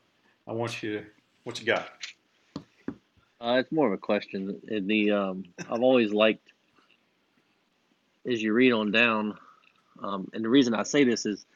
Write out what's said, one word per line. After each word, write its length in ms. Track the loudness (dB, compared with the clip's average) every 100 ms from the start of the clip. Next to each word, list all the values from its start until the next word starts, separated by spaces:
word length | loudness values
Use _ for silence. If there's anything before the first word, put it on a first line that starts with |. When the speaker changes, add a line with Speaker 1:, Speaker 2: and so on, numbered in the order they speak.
| _ _ _ _ -10
Speaker 1:
I 60 |
want 300 | -6 -6 -6
you 160 | -6 -8
to, 60 | -10 _ _ _
what 160 | -14 -8
you 60 | -2
got? 220 | -2 -2 -14 -18 -18 _ _ _ -16 -16 _ -16 -16 _ _ _ -10
Speaker 2:
Uh, 160 | -2 0
it's 100 | 0
more 140 | 0 0
of 60 |
a 60 | 0
question. 600 | -2 -2 -2 -8 -8 -10 -8
In 180 | -6 0
the, 240 | 0 2
um, 340 | 0 -2 -6 -12 -16 -8
I've 120 | 0
always 300 | 4 4 4
liked, 360 | 4 2 2 _ _ _ _ _ _ _ _ _ _ _ _ _ _ _ _ _ _ -6
as 160 | -4
you 100 | 0
read 200 | 4 4
on 180 | 4 0
down, 460 | 2 2 2 -2 -8 -16 _ _ _ _ -14
um, 260 | -8 -8 -8
and 120 | -6
the 40 | 2
reason 260 | 4 4
I 80 | 2
say 220 | 0 2
this 220 | 2 2 -2
is 200 | -6 _